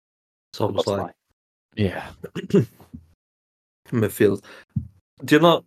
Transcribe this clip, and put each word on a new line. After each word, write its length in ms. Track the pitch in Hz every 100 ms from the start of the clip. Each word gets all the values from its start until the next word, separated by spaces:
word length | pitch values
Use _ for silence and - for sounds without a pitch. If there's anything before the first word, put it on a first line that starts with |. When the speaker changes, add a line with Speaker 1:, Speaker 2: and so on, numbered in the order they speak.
| _ _ _ _ _
Speaker 1:
It's 80 | -
almost 280 | 110 101 -
Speaker 2:
That's 100 | 107
Speaker 1:
like 80 | -
Speaker 2:
fine. 80 | - _ _ _ _ _ -
Speaker 3:
Yeah. 340 | 98 - - - - -
Speaker 1:
<clears throat> 300 | - 196 117 _ - - _ _ _ _ _ _ _ _ _
midfield. 520 | 120 104 - 104 101 - - _ - - _ _ _
Do 120 | 127 151
you 60 |
not 220 | 170 160